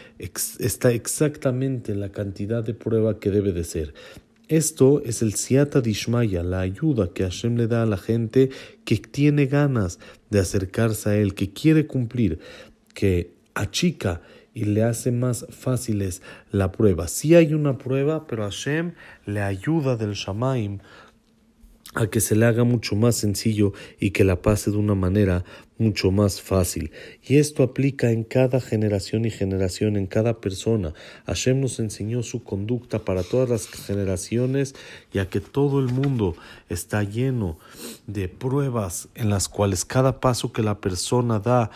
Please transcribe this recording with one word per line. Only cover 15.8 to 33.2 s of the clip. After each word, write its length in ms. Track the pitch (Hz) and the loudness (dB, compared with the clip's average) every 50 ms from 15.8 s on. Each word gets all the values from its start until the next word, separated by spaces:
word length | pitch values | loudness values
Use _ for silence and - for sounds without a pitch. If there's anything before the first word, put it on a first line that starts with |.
| - - 107 101 98 92 90 - - - - - - _ | -2 -4 -2 -2 -2 -4 -6 -8 -14 -18 -20 -20 -8 _
la 200 | - 101 95 92 | 0 0 0 0
prueba. 380 | - - 113 104 90 80 85 82 | 2 4 4 4 4 2 -2 -4
Sí 260 | - - - 151 170 | -6 -2 4 6 8
hay 200 | 170 165 147 156 | 8 8 6 2
una 240 | 151 147 143 123 - | 0 0 0 -2 -2
prueba, 480 | - 123 131 135 139 147 160 156 156 | -4 -4 -2 0 0 0 -2 -4 -6
pero 160 | - 120 110 | -6 -6 -4
Hashem 500 | 104 101 95 - - 135 147 160 170 175 170 - - - - - _ | -4 -6 -6 -6 -4 -2 -2 -2 -2 -4 -8 -14 -18 -20 -20 -12 _
le 160 | 104 104 104 | -6 -4 -2
ayuda 560 | 101 98 101 95 - 147 160 165 139 135 123 | -2 -2 -4 -4 -2 0 0 2 2 0 0
del 160 | 110 110 104 | 0 -2 -4
Shamaim 680 | 101 - - - 95 107 127 135 131 123 107 101 101 98 - - - - - - _ _ _ _ _ _ _ _ _ _ - - _ _ - - - | -4 -4 -6 -6 -4 -2 -2 -2 0 -2 -2 -4 -6 -10 -14 -18 -20 -20 -20 -20 _ _ _ _ _ _ _ _ _ _ -20 -20 _ _ -16 -10 -4
a 140 | - 117 110 | -2 -2 0
que 120 | - 113 | 0 0
se 140 | - - 104 | 0 2 4
le 100 | 110 117 | 4 4
haga 200 | 120 110 117 120 | 4 4 4 2
mucho 320 | 120 120 113 - - 104 | 2 2 0 -2 -2 0
más 180 | 101 117 120 110 | 2 2 2 2
sencillo 580 | - - 104 98 - - 113 107 104 104 98 - - - - - - | 2 0 -2 -2 0 0 0 2 2 2 2 0 -4 -12 -20 -6 -4
y 100 | - 101 | -2 0
que 140 | 95 - 101 | 2 4 4
la 180 | 98 90 87 | 4 2 2
pase 300 | - 107 107 101 - 110 | 2 2 2 2 0 0
de 40 | 101 | 0
una 200 | 107 104 104 101 | 0 2 2 2
manera 480 | 95 92 90 95 107 104 95 90 87 87 - - - - _ _ - | 2 0 2 2 4 4 4 2 0 -2 -6 -14 -20 -20 _ _ 0
mucho 320 | 113 110 101 - - 95 | 0 0 2 2 2 2
más 300 | 95 104 104 98 - - | 4 4 4 2 0 -2
fácil. 500 | - - 95 95 87 - - 82 78 76 - - - - - - | -4 0 0 2 2 0 -2 -6 -8 -8 -12 -16 -20 -20 -20 -12
Y 140 | - - 131 | -2 2 4
esto 260 | 147 143 143 - - | 4 4 2 2 0
aplica 480 | 135 123 - - 135 139 131 - - 117 | 0 0 2 2 2 2 2 4 2 2
en 140 | 113 113 110 | 2 2 0
cada 360 | - - 131 131 127 127 127 | 0 2 2 2 4 2 0
generación 640 | - - 117 107 110 107 104 98 - - - 113 113 | 0 -2 -2 0 0 0 0 -2 -2 -2 -2 -2 -2
y 60 | 110 | -2
generación, 640 | 104 - 101 95 95 92 95 92 - - 107 107 104 | -2 -2 -2 -2 0 0 -2 -2 -2 -2 -2 0 0
en 120 | 101 98 90 | -2 -2 -2
cada 320 | - 110 110 117 117 - | 0 0 0 0 -2 -2
persona. 520 | - 101 92 92 - 113 117 107 90 78 78 - - - - - - | -4 -6 -6 -4 -2 -2 -2 0 -2 -4 -8 -12 -16 -20 -20 -12 -8
Hashem 340 | - 98 - - 127 131 135 | -6 -6 -2 0 0 2 2
nos 180 | 135 123 - - | 0 -2 -4 -4
enseñó 460 | 113 107 - - 101 107 117 123 113 | -6 -6 -6 -8 -6 -6 -4 -6 -6
su 180 | - - 117 | -6 -8 -10
conducta 600 | - - 107 95 104 107 123 117 - - - 107 - | -8 -8 -8 -6 -4 -4 -4 -6 -4 -6 -6 -4 -4
para 180 | - 92 92 | -2 -2 -2